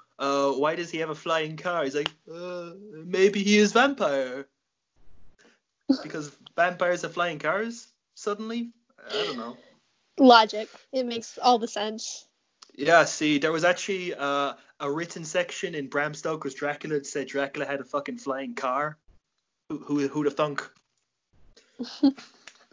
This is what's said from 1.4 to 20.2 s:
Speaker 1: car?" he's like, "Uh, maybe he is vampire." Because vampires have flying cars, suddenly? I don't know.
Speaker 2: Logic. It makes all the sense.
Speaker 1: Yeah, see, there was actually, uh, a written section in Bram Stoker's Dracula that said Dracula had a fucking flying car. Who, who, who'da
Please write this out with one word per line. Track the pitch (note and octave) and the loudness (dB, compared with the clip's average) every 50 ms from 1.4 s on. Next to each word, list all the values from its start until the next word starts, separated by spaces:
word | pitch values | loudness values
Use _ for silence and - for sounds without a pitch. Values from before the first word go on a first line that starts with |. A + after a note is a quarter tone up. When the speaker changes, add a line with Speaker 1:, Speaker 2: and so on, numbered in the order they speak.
| D#3 D#3 D#3+ | 0 -2 -6
Speaker 1:
car?" | D3+ - F3+ F3 E3+ | -6 -4 -2 -2 -2
he's | C#3+ C#3 C#3+ | -2 -2 -2
like, | D3 D3+ - - _ _ - | -2 -4 -4 -6 _ _ -16
"Uh, | D#3+ E3+ F3+ F3+ F3+ F3 E3+ E3+ F3 G3 G#3 G#3+ | -14 -12 -10 -8 -8 -10 -10 -12 -16 -18 -18 -18
maybe | D#3 D#3 D#3+ F3 F#3 F#3 F#3+ G#3 G3+ G3+ | -16 -16 -8 -2 4 6 6 6 6 4
he | F#3+ G#3 G#3 G#3 | 4 6 6 6
is | G#3 G3+ | 6 6
vampire." | G#3 A3+ C4+ C#4+ C#4 C#4 G3 D3 C#3 C3+ C3 B2+ B2+ C#3 C3+ - _ _ _ _ _ _ _ _ _ _ - - - - - - - - - _ _ _ _ _ _ _ _ - C4 - | 6 4 4 4 2 2 0 0 2 0 -2 -4 -6 -10 -12 -14 _ _ _ _ _ _ _ _ _ _ -20 -18 -18 -16 -16 -18 -20 -20 -20 _ _ _ _ _ _ _ _ 0 0 0
Because | - D3+ F3 D#3+ D3 C#3+ - _ - - - | -2 -8 -8 -10 -10 -10 -14 _ -20 -6 0
vampires | E3 E3+ F3+ F3 D#3+ F3+ F3 F3+ - | 0 0 2 2 0 0 0 0 0
have | F3 D#3 - | -2 -4 -4
flying | F3 F3 F3 D#3 C#3+ | -2 -2 -2 -2 -4
cars, | D3+ D3+ F3 G3+ A3+ A#3 A#3 - - _ _ _ _ _ _ | -2 -2 0 0 -2 -4 -8 -12 -16 _ _ _ _ _ _
suddenly? | - - G#3 G#3 G#3 A3 A3 A#3 A#3+ A#3 A#3 - _ _ _ _ - - G#3+ | -8 -4 -4 -4 -4 -6 -6 -6 -6 -6 -8 -12 _ _ _ _ -20 -12 -6
I | |
don't | G#3+ G#3 G#3 D#3+ C3+ A#2 | -4 -4 -4 -4 -4 -6
know. | A2+ A#2+ - - - - _ _ _ _ _ _ _ _ _ - | -8 -10 -12 -14 -20 -20 _ _ _ _ _ _ _ _ _ 8
Speaker 2:
Logic. | C4+ B3 A#3+ A3+ A3 G#3 G#3+ G#3+ A3 - - - _ _ | 10 10 10 10 8 4 0 -6 -8 -10 -14 -20 _ _
It | - C4 B3 | -4 -4 -2
makes | A#3+ A#3 A#3 A3+ - - - | -2 -4 -8 -8 -12 -6 2
all | - B3 B3 A3 | 4 4 4 4
the | A3+ | 2
sense. | A#3+ - G#3 G#3 A3 A3 A3+ - - - - - _ _ _ _ _ _ _ - - _ | -2 -6 -4 -4 -4 -6 -8 -10 -12 -12 -14 -16 _ _ _ _ _ _ _ -20 -16 _
Speaker 1:
Yeah, | - C#3+ D#3+ E3+ D#3+ D3+ | -2 4 6 8 8 6
see, | D#3+ - - D#3 D3+ D3 C#3 | 4 2 0 0 2 2 2
there | D#3+ D#3 | 2 0
was | E3 D#3 E3+ | 0 2 2
actually, | F3 F3+ F3 - G#3 G3 F#3 F3+ F3 C3+ | 2 2 2 -2 -4 -4 -4 -4 -6 -6
uh, | B2+ C#3 C#3+ C#3+ C#3+ C#3+ C3+ A#2+ - _ _ _ - | -4 -2 -2 0 0 -2 -2 -4 -8 _ _ _ -8
a | D3 C#3+ | -6 -4
written | C#3+ D#3+ E3+ E3+ - F3+ D#3+ | -4 -4 -6 -8 -10 -10 -8
section | D#3 - F3+ F3 F3 - - G3+ G3+ E3 | -4 -2 -2 -2 -4 -6 -8 -8 -6 -6
in | D3 C#3 B2+ | -6 -6 -4
Bram | - C#3+ D3 D3+ D3+ | -2 -2 -2 -4 -4
Stoker's | D3 - D#3+ D#3+ D#3 D3+ C3+ C3 | -6 -6 -6 -4 -4 -6 -8 -6
Dracula | - D3 D3 D3 - - D#3 D3+ | -6 -6 -6 -6 -6 -6 -4 -4
that | C#3+ C#3 | -4 -4
said | - - C#3+ C3 | -4 -6 -6 -6
Dracula | C3 - C#3 C#3 C#3 - D3 C#3 | -4 -4 -4 -4 -4 -4 -6 -6
had | C#3 C#3+ C3+ | -4 -6 -6
a | B2 | -6
fucking | - - C#3+ C#3 C#3 B2 A#2 | -4 -6 -6 -4 -6 -10 -8
flying | - C#3 C3 C3+ C3+ B2 A#2 | -6 -6 -4 -4 -6 -8 -6
car. | - C3+ B2+ B2+ C#3 D3 D3+ D3+ - _ - - _ _ _ _ _ _ _ _ _ _ - | -4 -2 -2 0 0 -2 -4 -6 -10 _ -20 -20 _ _ _ _ _ _ _ _ _ _ -10
Who, | D#3 C#3 | -10 -8
who, | - D3 C#3+ D3 C#3 C#3 | -4 -2 0 0 0 0
who'da | C#3 D3+ | 0 0